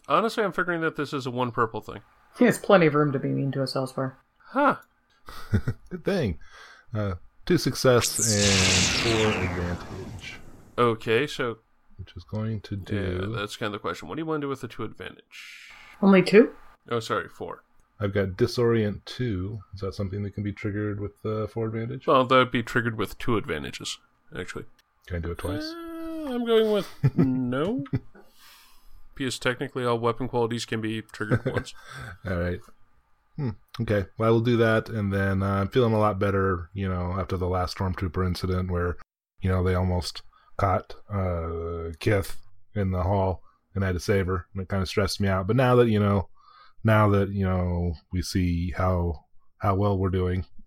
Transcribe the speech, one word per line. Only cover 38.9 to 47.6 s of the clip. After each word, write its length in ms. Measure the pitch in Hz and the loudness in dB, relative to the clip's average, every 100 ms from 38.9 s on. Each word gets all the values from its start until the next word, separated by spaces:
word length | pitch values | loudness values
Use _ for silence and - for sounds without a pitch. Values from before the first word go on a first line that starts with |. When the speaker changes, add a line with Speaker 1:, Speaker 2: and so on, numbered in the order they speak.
| 87 - _ _ - | -4 -12 _ _ -4
Speaker 3:
you 80 | 95 | 0
know, 140 | 92 | 2
they 100 | 90 92 | 2 2
almost 460 | 92 90 85 - - - _ - | 2 0 -2 -8 -14 -20 _ -2
caught, 360 | 98 92 - - - | 0 0 -2 -12 -6
uh, 800 | 104 92 85 82 85 85 85 82 80 | -2 0 -2 -4 -6 -6 -6 -8 -4
Kith 380 | - 101 - - - - - 104 | 0 2 0 -6 -8 -16 -8 -2
in 160 | 95 | 0
the 120 | 92 | 0
hall, 380 | 90 101 95 90 - _ _ | 0 2 2 -2 -8 _ _
and 100 | 98 | -2
I 40 | 98 | 0
had 80 | 87 | 0
to 40 | |
save 280 | - 101 90 | 2 2 2
her, 180 | 92 - | -2 -4
and 80 | 98 | -8
it 80 | 92 | -4
kinda 160 | 98 90 | -2 0
stressed 340 | - 95 - | 0 0 0
me 80 | 101 | 0
out. 200 | 95 95 | 0 2
But 80 | 120 | 2
now 200 | 127 123 | 6 6
that, 120 | 120 | 6
you 100 | 104 | 4
know, 300 | 101 101 - - - - - - | 4 2 0 -10 -20 -20 -20 -2
now 260 | 110 107 107 | 4 6 6
that, 200 | 101 98 | 4 2
you 160 | 101 95 | 0 0
know, 480 | 92 | 2